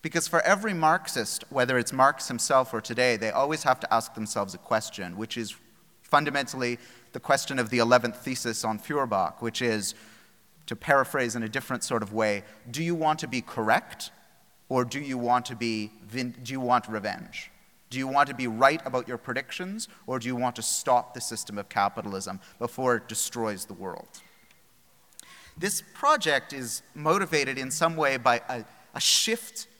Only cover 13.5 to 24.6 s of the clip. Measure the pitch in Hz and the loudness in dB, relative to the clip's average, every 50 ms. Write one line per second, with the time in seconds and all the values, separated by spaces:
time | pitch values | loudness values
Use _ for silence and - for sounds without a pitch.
13.5 | - - 110 107 113 185 - - - - - - - _ _ _ _ _ _ _ | -4 -2 2 4 4 2 2 -4 -16 -14 -14 -16 -16 _ _ _ _ _ _ _
14.5 | _ _ _ _ 131 127 123 120 127 139 147 139 131 123 120 120 123 123 120 - | _ _ _ _ 0 0 0 0 -4 -8 -6 -6 -6 -4 2 2 2 2 2 -2
15.5 | 127 107 120 117 110 107 104 104 - - - 101 110 131 127 123 117 - 127 117 | -6 -4 -2 -2 -2 -2 -4 -8 -10 -18 -18 -10 -6 -6 -6 -6 -8 -10 -10 -8
16.5 | 135 135 127 120 123 120 - - 110 107 98 107 - - 170 - - - - - | -6 -4 2 2 2 2 2 -2 -8 -4 -4 -4 -6 -6 -12 -14 -14 -14 -14 -14
17.5 | _ _ _ _ _ _ _ _ 123 131 135 135 135 143 143 139 135 123 127 120 | _ _ _ _ _ _ _ _ -6 -6 -4 0 4 4 4 2 2 -4 -4 -4
18.5 | 110 113 135 135 156 160 - 127 117 127 120 110 123 113 - - 120 131 131 - | 2 6 6 6 6 4 -4 -4 -4 -4 -4 -4 -8 -8 -6 -4 -4 -4 -4 -6
19.5 | - - 180 185 202 226 - - - - - - 127 127 113 123 127 120 123 123 | -10 -10 -8 -10 -8 -10 -12 -12 -14 -16 -8 -4 -4 -4 -2 -4 -2 -2 -2 -2
20.5 | 120 - 123 - - - - 139 123 123 - - - 123 - - 117 107 - - | -4 -4 -4 -4 -4 -2 2 4 4 4 4 0 -10 -10 -8 -8 -8 -8 -8 -8
21.5 | 104 101 98 _ - 107 101 101 - - - 104 98 95 95 95 95 95 - - | -8 -8 -8 _ 2 2 2 2 2 -4 -6 -6 -6 -6 -6 -8 -10 -12 -12 -20
22.5 | - _ 117 117 - - 131 127 120 110 - - 110 - - - - 120 113 110 | -10 _ -8 -8 -4 0 2 2 2 2 0 -6 -6 -4 -4 -4 -4 -4 -4 -4
23.5 | 104 92 - - 98 85 95 92 - - - _ - - - - _ _ _ _ | -4 -6 -10 -12 -12 -10 -10 -10 -10 -10 -14 _ -20 -20 -20 -20 _ _ _ _
24.5 | _ _ | _ _